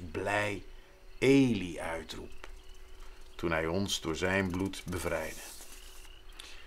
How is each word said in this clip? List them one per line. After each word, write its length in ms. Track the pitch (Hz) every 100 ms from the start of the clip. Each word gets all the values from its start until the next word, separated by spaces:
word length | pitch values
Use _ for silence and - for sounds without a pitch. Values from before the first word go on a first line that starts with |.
| 85
blij 520 | - 98 104 104 98 - - - - - -
Eli 600 | 127 139 127 101 90 -
uitroept, 680 | 87 82 - - - - - - - - - - - - - -
toen 160 | 87
hij 160 | 80 82
ons 340 | 92 98 -
door 140 | 78 78
zijn 360 | 92 95 95
bloed 300 | 90 95 - -
bevrijdde. 560 | 87 82 80 78 - - - - - - - - - - - - -